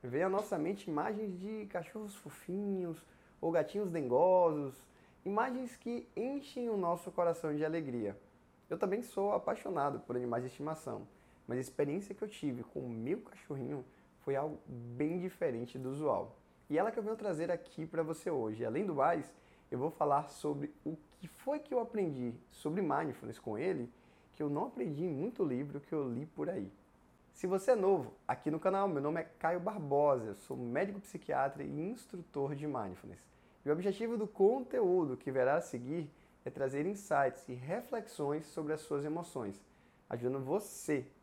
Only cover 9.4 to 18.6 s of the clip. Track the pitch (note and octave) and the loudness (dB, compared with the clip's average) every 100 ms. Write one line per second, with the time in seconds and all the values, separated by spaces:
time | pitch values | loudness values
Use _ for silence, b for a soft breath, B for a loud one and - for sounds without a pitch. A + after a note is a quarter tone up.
9.4 | - - - E3+ C#3+ C#3 - B2 B2 A#2 | 0 -4 -2 0 2 0 -4 -2 0 -2
10.4 | B2+ - D3 D#3 - A2 - B B B | -2 -6 -6 -6 -6 -8 -10 B B B
11.4 | - B2 C3 - C#3+ D#3+ G3+ G3 G#3+ G#3 | -6 -4 -4 0 0 0 -4 -6 -6 -4
12.4 | D3+ A#2+ A2+ - C3 A2+ A#2 - - - | -4 -4 -6 -8 -6 -4 -2 -2 -4 -20
13.4 | - C#3 C3 C#3+ B2+ B B _ - C#3 | -10 -6 -4 -6 -8 B B _ -2 0
14.4 | D3+ D3+ - B2 A#2+ A#2+ D3+ F3 F3+ - | 0 -4 -10 -10 -10 0 0 0 -4 0
15.4 | E3 A#2 A#2+ C3 B2+ C#3 D3+ G2+ - - | 0 0 -4 -6 -6 0 2 2 0 -10
16.4 | b b - D3+ G#3 A3+ G#3 A3 G#3 D#3+ | b b 0 2 2 0 -2 -2 -2 0
17.4 | E3+ E3+ - - D#3+ D#3+ D#3+ D#3+ - D3+ | 0 -2 -4 -8 -4 -2 0 0 0 0
18.4 | A2 A2 | 0 0